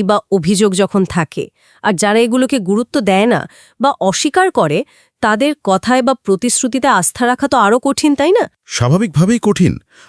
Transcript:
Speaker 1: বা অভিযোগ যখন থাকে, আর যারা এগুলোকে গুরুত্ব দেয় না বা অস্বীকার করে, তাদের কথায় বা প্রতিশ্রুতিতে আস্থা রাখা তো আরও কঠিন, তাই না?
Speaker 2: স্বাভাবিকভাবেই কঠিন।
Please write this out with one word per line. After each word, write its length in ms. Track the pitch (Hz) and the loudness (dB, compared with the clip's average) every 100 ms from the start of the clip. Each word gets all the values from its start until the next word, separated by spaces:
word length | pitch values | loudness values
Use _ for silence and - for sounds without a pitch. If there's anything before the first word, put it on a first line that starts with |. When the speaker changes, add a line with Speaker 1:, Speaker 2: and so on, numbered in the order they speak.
Speaker 1:
বা 140 | 196 208 - | 2 0 0
অভিযোগ 400 | 196 160 196 214 | -2 0 0 2
যখন 280 | 185 190 202 | 0 0 0
থাকে, 400 | 185 180 156 - - _ _ _ | -2 -2 -4 -6 -12 _ _ _
আর 80 | 208 | -4
যারা 240 | 175 208 214 | -2 0 2
এগুলোকে 380 | 233 254 254 269 | 2 0 0 -2
গুরুত্ব 340 | 180 208 247 294 | -2 -2 -2 -2
দেয় 280 | 196 190 226 | 0 2 2
না 60 | 190 - - - - | 0 -4 -14 -20 -4
বা 100 | 277 - | -2 0
অস্বীকার 480 | 285 277 302 370 370 | -2 -2 -2 0 0
করে, 280 | 247 160 160 285 _ _ _ | 2 0 -2 -6 _ _ _
তাদের 340 | 220 214 285 294 | -2 0 0 -2
কথায় 380 | 196 190 - 254 | -2 -2 0 0
বা 120 | 254 | 0
প্রতিশ্রুতিতে 760 | 269 - 196 240 - 254 254 269 | -2 -2 -2 -2 -2 -2 -2 0
আস্থা 380 | 202 175 - 240 | 0 0 -2 -2
রাখা 220 | 247 277 | 0 0
তো 80 | 262 | 2
আরও 220 | 202 247 | 2 2
কঠিন, 320 | 277 269 302 | 0 0 0
তাই 180 | 285 294 | 2 2
না? 160 | 440 - - - | 0 -2 -8 -12
Speaker 2:
স্বাভাবিকভাবেই 720 | - 123 175 214 147 185 233 | -2 0 2 0 0 0 0
কঠিন। 360 | 214 - 156 - - _ | 0 0 0 0 -10 _